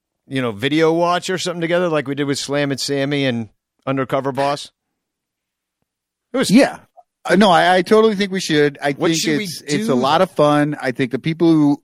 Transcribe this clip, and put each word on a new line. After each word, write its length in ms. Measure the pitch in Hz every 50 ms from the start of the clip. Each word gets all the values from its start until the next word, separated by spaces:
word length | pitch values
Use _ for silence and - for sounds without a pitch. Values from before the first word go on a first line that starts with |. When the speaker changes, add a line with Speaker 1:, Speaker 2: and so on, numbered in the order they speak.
| _ _ _ _ _ -
Speaker 1:
you 120 | 131 131
know, 120 | 127 117
video 400 | 101 98 127 139 147 160 160 160
watch 360 | 165 170 175 170 175 175 - 185
or 100 | 185 165
something 220 | - 180 165 175
together 280 | 165 160 175 175 180 170
like 180 | 156 147 135
we 80 | 139 143
did 100 | 139 147
with 140 | 139 139 -
Slam 320 | - - 139 147 143 139
and 100 | 135 -
Sammy 440 | - 139 143 139 135 143 147 143 139
and 220 | 131 117 117 110 - _ _ _ _ _ _ -
Undercover 460 | 131 135 135 131 - 143 135 127 139
Boss? 380 | 127 139 139 143 147 - - - _ _ _ _ _ _ _ _ _ _ _ _ _ _ _ _ _ _ _ _ _ _ _ _ _ _ _ _ _ _ _ _
It 40 | -
was 140 | 269 247 -
Speaker 2:
Yeah. 280 | 185 269 240 - - - _ _ _ - - _ _ _ - 160
Uh, 60 | 175
no, 140 | 190 220 190
I, 280 | 170 160 170 175 185 190
I 40 |
totally 320 | 180 - 220 220 220 220 208
think 160 | 185 202 185
we 100 | 190 185
should. 380 | - - 156 147 147 147 143 -
I 120 | 139 147
Speaker 1:
What 160 | 139 - 160 170
Speaker 2:
think 120 | 165 160
Speaker 1:
should 180 | - 165 151 143
we 60 | 208
Speaker 2:
it's, 160 | 175 127 -
it's 240 | - 147 147 - 220 185
Speaker 1:
do? 40 |
Speaker 2:
a 40 | 131
lot 260 | 120 131 135 156 170
of 80 | 185 -
fun. 460 | - - 147 147 147 147 147 151 143 -
I 120 | 127 131
think 180 | 127 - 135 117
the 80 | 131 117
people 320 | - 160 160 156 170 165
who, 300 | 160 156 147 143 147 -